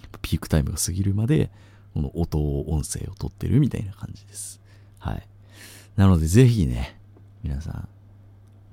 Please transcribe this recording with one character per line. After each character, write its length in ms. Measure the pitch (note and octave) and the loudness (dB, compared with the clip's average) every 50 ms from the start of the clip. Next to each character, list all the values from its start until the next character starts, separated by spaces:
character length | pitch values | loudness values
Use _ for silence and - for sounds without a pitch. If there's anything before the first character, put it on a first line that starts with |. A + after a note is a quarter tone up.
| - - - - | -20 -20 -14 -10
ピ 160 | - - - D#2+ | -6 -2 -2 -2
ー 20 | |
ク 100 | - - | -2 0
タ 100 | - D#2+ | 2 2
イ 40 | C#2 | 2
ム 80 | - | 0
が 60 | - D#2+ | -2 -4
過 140 | - - | -4 -2
ぎ 120 | E2+ F#2 G2 | -2 -2 0
る 100 | G2+ G2 | 0 0
ま 140 | G2+ A2 A#2+ | 0 2 2
で、 240 | D#3 D3 - - - - - - - - - - - | 2 2 2 0 -4 -10 -20 -20 -20 -20 -18 -10 -6
こ 80 | - | -4
の 100 | D2+ C2+ - | -4 -4 -2
音 240 | D#2+ E2+ - - D#2 | -2 -2 -2 0 0
を、 300 | D2 D2 C#2 C#2+ D2+ - | 0 0 0 -2 -2 -2
音 120 | D#2+ D2+ C2+ | -2 -2 -2
声 260 | - - - - - | -4 -6 -8 -8 -10
を 60 | F#2 | -10
取 140 | - - - | -10 -10 -10
っ 20 | |
て 160 | - - - F2 | -8 -6 -2 2
る 120 | F#2 B2+ | 2 4
み 100 | D3+ A#2 | 4 2
た 80 | - - | 0 -4
い 80 | - | -6
な 80 | G2 G2 | -8 -10
感 160 | - - - - | -12 -14 -14 -14
じ 120 | - - | -16 -20
で 80 | - - | -20 -16
す。 260 | - - - - - - - - - - - - - | -16 -14 -16 -16 -20 -20 -20 -20 -20 -20 -20 -18 -12
は 140 | - - G#1 | -8 -8 -8
い。 140 | G1+ - - - - - - - - - - - - - - - | -8 -10 -14 -20 -20 -20 -20 -20 -20 -20 -20 -20 -20 -20 -6 0
な 120 | - G2 G2 | 2 4 6
の 120 | F#2 E2 | 6 4
で、 80 | D#2 D#2+ | 4 4
ぜ 200 | F2+ A2+ C3 B2 | 6 6 8 6
ひ 200 | A#2+ A2 E2+ C2 | 6 4 2 0
ね、 320 | A#1+ A#1+ C#2 - - - - - - - - - - - - | 0 -2 -6 -8 -10 -16 -20 -20 -20 -20 -20 -20 -16 -10 -8
皆 180 | D2+ C#2+ C2+ | -6 -6 -6
さ 260 | D#2 E2 D#2+ - F2+ - - - - - - - - - - - - - - - - - | -6 -8 -10 -10 -10 -12 -14 -20 -20 -20 -20 -20 -20 -20 -20 -20 -20 -20 -20 -20 -20 -14